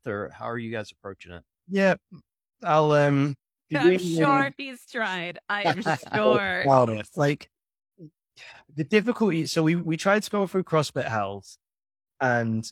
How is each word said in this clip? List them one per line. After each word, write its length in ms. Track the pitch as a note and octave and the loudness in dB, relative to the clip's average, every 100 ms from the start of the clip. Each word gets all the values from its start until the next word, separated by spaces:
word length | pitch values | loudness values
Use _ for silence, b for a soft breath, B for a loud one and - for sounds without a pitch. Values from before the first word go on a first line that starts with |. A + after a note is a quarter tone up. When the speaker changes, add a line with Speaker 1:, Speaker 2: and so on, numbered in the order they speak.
| B2+ | -8
Speaker 1:
or 240 | G#2 G#2 | -8 -8
how 140 | - A#2 | -10 -10
are 120 | A#2+ | -8
you 120 | A2+ | -8
guys 200 | A2+ G#2 | -10 -10
approaching 400 | - G2+ G2 F2+ | -14 -18 -16 -18
it? 100 | F2 - _ - | -20 -20 _ -6
Speaker 2:
Yeah. 300 | G3 G3 - _ F3+ _ _ _ _ F#3 | 0 2 2 _ -20 _ _ _ _ 0
I'll, 280 | D#3 D3+ | 2 4
um, 440 | D3 C#3+ C#3 C#3+ C3+ _ _ _ | 4 4 2 0 -4 _ _ _
be 60 | C#4 | 2
Speaker 3:
I'm 220 | E4+ F#4 | 4 2
Speaker 2:
bringing 180 | - E4 | 0 0
in 80 | C#4+ | 2
Speaker 3:
sure 280 | C#4 C#4 C#4 | 2 0 -4
he's 300 | C4+ B3 - | -14 -14 -12
tried. 520 | B3 G#3+ F#3 E3+ E3+ - | -6 -4 -4 -8 -12 -8
I 160 | G3+ G3 | -2 -2
am 180 | F3 | -2
Speaker 1:
<laughs> 0 | |
Speaker 3:
sure. 840 | D#3+ D3+ - - G#3+ - G3 F3+ C#3 | -2 -4 -4 0 2 2 0 -2 4
Speaker 2:
Well, 220 | C3 A#2+ | 4 4
it's 260 | A2 G#2+ - | 0 -8 -2
like, 340 | C#3+ D3 - _ _ _ _ _ D#3 _ _ - B B _ D3 | 0 0 -8 _ _ _ _ _ -20 _ _ -20 B B _ -8
the 100 | C#3+ | 0
difficulty, 640 | G#3+ G#3+ A#3+ G#3+ E3 C#3+ | 2 2 0 0 0 -2
so 160 | E3+ | 0
we, 140 | D#3 F3 | 2 2
we 200 | D#3+ D#3+ | -2 -2
tried 260 | G3 G#3 - | 2 0 0
to 60 | |
go 160 | G#3 F#3+ | -2 -2
through 180 | F#3+ - | -2 0
CrossFit 420 | D#3 C#3+ C#3+ A#2+ | 0 0 -4 -4
Health, 500 | A2 G2 G2+ - - _ _ _ _ _ _ | -4 -4 -6 -12 -20 _ _ _ _ _ _
and 500 | C3 A#2+ A#2 A2 A2 | 0 0 0 -4 -6